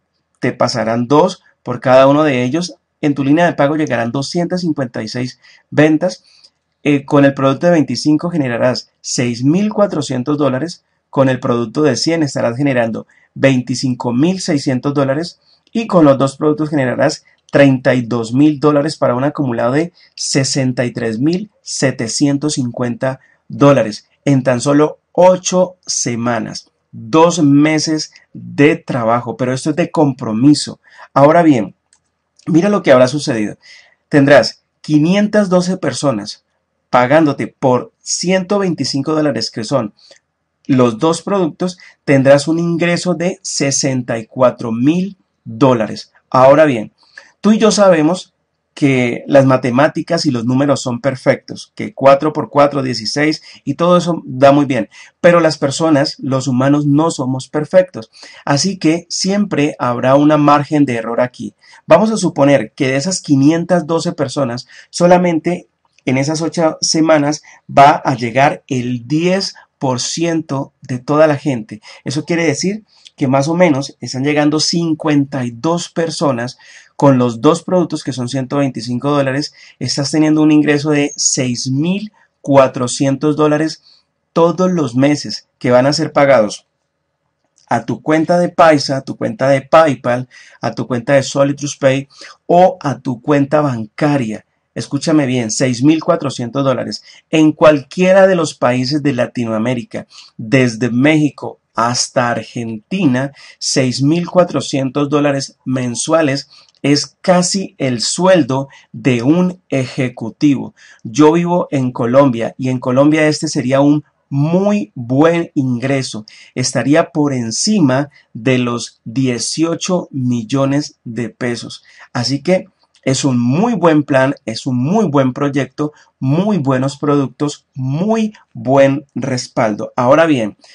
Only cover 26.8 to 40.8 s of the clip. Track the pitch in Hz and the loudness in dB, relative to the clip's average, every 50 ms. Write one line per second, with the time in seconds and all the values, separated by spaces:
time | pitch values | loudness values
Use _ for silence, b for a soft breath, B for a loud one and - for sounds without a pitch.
26.8 | _ _ - 117 113 113 131 160 165 175 170 175 156 143 143 143 147 156 156 156 | _ _ -20 -18 -6 0 4 4 4 4 4 4 4 4 4 4 4 4 2 0
27.8 | 147 160 160 156 156 b b b b b - - 117 117 117 117 143 151 165 165 | -2 -2 -4 -4 -6 b b b b b -20 -18 -16 -6 0 2 4 4 4 2
28.8 | - - - 127 117 110 117 120 117 113 110 - 131 123 131 131 - 160 147 160 | -2 -6 -6 -2 0 0 0 0 -2 -4 -6 -6 -4 -4 -4 -4 -4 -4 -2 -2
29.8 | 175 170 - 170 156 139 131 - 131 113 110 107 123 147 147 143 - 113 107 B | -4 -2 0 0 0 0 0 -2 -6 -6 -2 2 4 4 4 4 2 -4 -12 B
30.8 | B B B B B B - 139 139 147 160 175 175 160 143 120 101 90 - _ | B B B B B B 2 4 4 6 6 6 4 4 4 2 0 -4 -10 _
31.8 | _ _ _ _ _ _ _ _ _ _ _ _ _ - - 156 190 202 202 202 | _ _ _ _ _ _ _ _ _ _ _ _ _ 0 0 2 2 2 0 0
32.8 | 185 - 135 127 127 123 127 151 139 - 131 110 107 101 - b b b b b | 2 4 4 6 4 4 0 -2 -4 -4 -4 -2 -4 -6 -6 b b b b b
33.8 | b b b b _ _ - 147 139 139 147 131 - - - _ _ _ _ _ | b b b b _ _ 2 2 4 6 6 6 4 2 -2 _ _ _ _ _
34.8 | - - 151 151 147 165 185 202 208 208 208 214 208 185 185 185 180 180 185 - | -4 -2 0 2 2 2 2 0 0 0 2 0 0 2 2 0 0 0 -4 -4
35.8 | - 151 127 - - 143 123 104 101 104 - - _ _ _ _ _ _ _ _ | -4 -6 -6 -2 -2 -2 -2 -4 -6 -12 -16 -18 _ _ _ _ _ _ _ _
36.8 | _ _ - 123 123 123 143 160 165 143 135 - 120 98 - _ - 131 123 120 | _ _ 2 2 4 4 4 4 4 2 0 -2 -6 -8 -6 _ 0 2 2 0
37.8 | 120 - _ _ _ - - - - 175 185 190 185 180 208 202 196 185 160 - | 0 -4 _ _ _ -8 -8 -4 -2 0 0 0 0 -2 -2 -2 -2 -2 -4 -4
38.8 | 139 - - 139 135 156 156 156 151 147 135 117 110 - - - 113 110 143 131 | -4 -4 -4 -4 -4 -2 -2 0 0 0 -2 -4 -6 -8 -8 -10 -6 -4 -2 -2
39.8 | 113 104 - b b b b b _ _ _ _ _ _ _ _ _ - 143 127 | -2 -4 -10 b b b b b _ _ _ _ _ _ _ _ _ 0 2 4